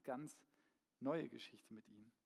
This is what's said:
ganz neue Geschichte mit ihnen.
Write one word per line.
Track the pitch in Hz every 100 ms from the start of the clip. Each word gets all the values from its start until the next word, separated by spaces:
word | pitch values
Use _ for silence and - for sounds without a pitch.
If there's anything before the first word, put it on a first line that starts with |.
ganz | - 127 147 - - _ _ _ _ -
neue | 135 160 -
Geschichte | 117 - - -
mit | 110 -
ihnen. | 104 113 -